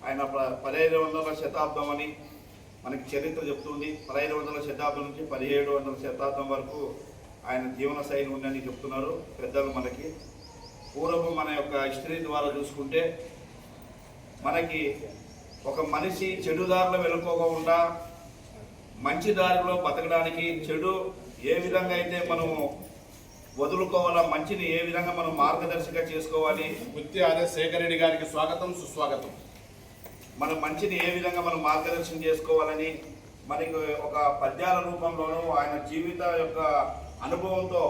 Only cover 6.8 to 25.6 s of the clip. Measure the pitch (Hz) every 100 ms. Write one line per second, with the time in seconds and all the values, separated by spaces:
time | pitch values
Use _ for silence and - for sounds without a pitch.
6.8 | 139 - - - - - 117 127 127 127
7.8 | 139 147 143 143 135 131 135 135 127 -
8.8 | 139 135 135 170 - - 123 139 139 131
9.8 | 123 - 156 - - - - - - -
10.8 | - 139 165 170 165 160 156 147 143 143
11.8 | 135 131 160 165 156 147 143 143 139 143
12.8 | 135 160 165 - - - - - - -
13.8 | - - - - - - 135 165 170 156
14.8 | 143 139 - - - - - - 139 139
15.8 | 156 190 190 180 190 185 180 160 180 185
16.8 | 180 180 170 165 170 170 165 160 160 170
17.8 | 170 170 - - - - - - - -
18.8 | - - 135 156 208 185 185 180 180 180
19.8 | 180 175 165 165 165 165 170 165 151 156
20.8 | 185 190 - - - - 127 170 180 185
21.8 | 180 175 175 175 170 165 165 156 143 -
22.8 | - - - - - - - 127 143 190
23.8 | 180 180 175 226 - 202 - 196 165 165
24.8 | 170 170 180 170 160 156 175 160